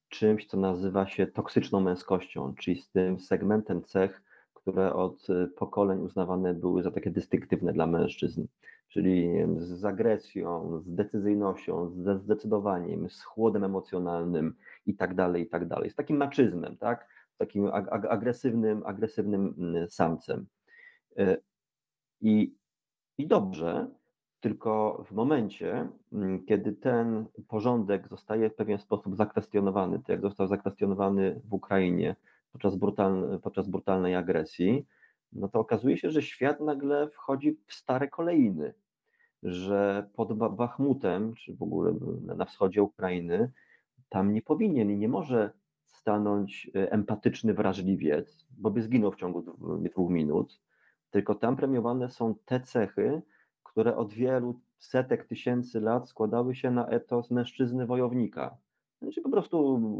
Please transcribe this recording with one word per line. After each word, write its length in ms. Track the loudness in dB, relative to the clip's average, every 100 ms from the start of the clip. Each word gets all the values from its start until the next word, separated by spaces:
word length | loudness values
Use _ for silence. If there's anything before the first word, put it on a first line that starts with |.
| _
czymś, 380 | 0 2 2 0
co 100 | -2
nazywa 500 | 0 0 0 0 0
się 200 | 0 -2
toksyczną 540 | -2 -2 0 2 2
męskością, 720 | 2 0 0 -2 -2 -8 -8
czyli 220 | -6 -4 -4
z 140 | -2
tym 280 | 0 2 0
segmentem 640 | -2 0 2 0 0 -4
cech, 400 | -2 2 2 0 _ -20 _
które 400 | _ -4 0 2
od, 360 | 2 -2 -2 -2
e, 160 | 0 0
pokoleń 540 | -2 -4 2 2 2
uznawane 540 | -2 -2 -2 0 0
były 280 | 0 0 0
za 80 | 0
takie 200 | -2 -4
dystynktywne 600 | -4 0 -2 0 -2 0
dla 140 | 0 2
mężczyzn. 600 | 2 0 -2 -6 -4 -8 _ -20 -20 _
Czyli, 400 | -2 2 2 2
nie 100 | 2
wiem, 220 | 0 -2
z, 80 | -4
z 160 | -6
agresją, 960 | -4 0 2 0 -2 -8 -6 -6 -6 -8
z 140 | -6
decyzyjnością, 960 | -4 -2 0 2 2 0 -2 -4 -4 -4
ze 280 | -4 -2 0
zdecydowaniem, 920 | 0 -2 0 0 0 -2 -4 -6 -6
z 120 | -10
chłodem 420 | -12 0 2 2
emocjonalnym 880 | 0 -4 -4 -4 -2 -2 -2 0 -2 -4 -16 -12 -6
i 80 |
tak 200 | -4 -2
dalej, 280 | 2 2 2
i 60 | -2
tak 200 | -4 -2
dalej. 220 | -4 -4
Z 40 |
takim 220 | -4 -2 0
maczyzmem, 600 | 2 4 4 4 -6 -6
tak? 320 | -4 -4 -6 -20 _
Z 20 | -6
takim 300 | -2 0 2
ag-, 220 | 0 -2
ag-, 180 | -2 0
agresywnym, 760 | 0 0 0 0 2 2 0 -2
agresywnym, 680 | -4 -4 -2 0 2 0 -2
mm, 300 | -2 -2 -2
samcem. 580 | 0 0 0 -4 -8 -8 _ _ -20 -20 _ _ 0
E, 180 | 2 2 -2 _ _ _ _ _ _ _
i, 340 | 2 4 2 -2 _ _ _ _ _ -6
i 80 | 2
dobrze, 600 | 2 2 -4 -2 -2 -4 -10 _ _ _ _
tylko 640 | -4 -2 -2 0 0 -2 -6
w 60 |
momencie, 760 | -2 2 2 0 -4 -4 -4 -6 -10 _
mm, 320 | -4 -2 -2
kiedy 280 | 2 2 2
ten 540 | -2 0 2 2 -2 -6 -12 -8
porządek 600 | -2 2 2 2 -2 -4
zostaje 420 | -14 -4 0 0
w 40 |
pewien 240 | 0 -2 -2
sposób 380 | -2 -4 0 0
zakwestionowany, 840 | 0 0 -2 0 2 2 0 -2
tak 100 | -2
jak 120 | -2
został 260 | -2 0 0
zakwestionowany 920 | 0 -2 -2 -2 2 2 2 2 -2
w 100 | -4
Ukrainie 600 | -6 0 2 2 2 0 -4 _ _ _
podczas 240 | -2 -2 0
brutal-, 640 | 0 2 2 2 -2 -4
podczas 260 | -6 -4 -4
brutalnej 460 | -4 0 0 2
agresji, 720 | 0 0 0 -2 0 2 2 -2 _ _ _ _
no 160 | -8 -2
to 120 | -2
okazuje 360 | 0 2 2 2
się, 140 | 2
że 120 | 0
świat 380 | -2 0 0 0
nagle 480 | -2 -2 0 0 -2
wchodzi 480 | -6 -4 -2 0 -2 -4
w 80 |
stare 340 | -10 -2 0 0
kolejny, 680 | -2 2 4 4 2 -4 -8 _ _ _ _ _ _
że 640 | -6 -4 0 2 2 0 -4
pod 180 | -4 -4
Ba-, 160 | 0 -2
Bachmutem, 840 | 0 -4 0 0 2 0 0 -2
czy 200 | -6 -14
w 80 | -8
ogóle 320 | -4 0 0 0 -4 -8
na, 120 | -8
na 100 | -6
wschodzie 380 | -6 0 0 4
Ukrainy, 720 | 2 2 -2 -2 0 0 0 -4 _ _ _ _ -6
tam 240 | 0 2
nie 100 | 2
powinien 480 | 0 0 2 2 2
i 60 | 0
nie 120 | 0
może 420 | -2 0 0 0 -4 _ _
stanąć, 840 | _ _ -2 0 2 0 -2 -8 -8
e, 180 | -2 0
empatyczny 640 | 0 0 0 0 0 0
wrażliwiec, 920 | 2 0 0 0 0 2 0 -2 _ _
bo 200 | -4 -2
by 120 | 0
zginął 300 | 2 2 2
w 40 | 0
ciągu 260 | -6 -6
dw-, 460 | -8 -10 -6 -4 -4
dwóch 200 | 0 0
minut, 500 | 2 2 0 -2 _ _ _ _ _ _
tylko 240 | 0 0
tam 220 | 0 0 0
premiowane 520 | 0 0 0 -2 -4
są 240 | -2 -2 -2
te 160 | -2 -4
cechy, 640 | 0 0 0 0 0 0 -6 _ _ _
które 340 | -6 0 2 0
od 160 | -2
wielu 480 | -2 0 0 -2 -6 _ _
setek 460 | -2 0 2 0
tysięcy 560 | -2 -6 -2 0 -2 -2
lat 280 | 0 0 -2
składały 460 | -4 0 0 -2
się 160 | -2 -2
na 160 | 0 0
etos 440 | -2 0 -4 0
mężczyzny 560 | -2 -2 -2 -2 0 -2
wojownika. 720 | 0 0 0 -2 -2 -10 -10 _ _ _ _
Znaczy 180 | -10 -8
po 100 | 0
prostu 500 | 0 2 2 2 2 0 -2